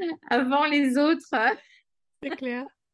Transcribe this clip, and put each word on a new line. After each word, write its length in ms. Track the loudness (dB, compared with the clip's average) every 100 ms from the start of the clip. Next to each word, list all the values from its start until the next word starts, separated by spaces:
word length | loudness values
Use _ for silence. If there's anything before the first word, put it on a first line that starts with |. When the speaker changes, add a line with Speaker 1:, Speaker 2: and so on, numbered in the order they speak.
| -8 -8 -2
Speaker 1:
avant 360 | 0 2 2 2
les 320 | 2 2 2
autres. 240 | 2 0 -2 0 0 -2 -8 _ _ _ _ _
Speaker 2:
C'est 80 | -10
clair. 360 | -8 -8 -8 -10 -16 _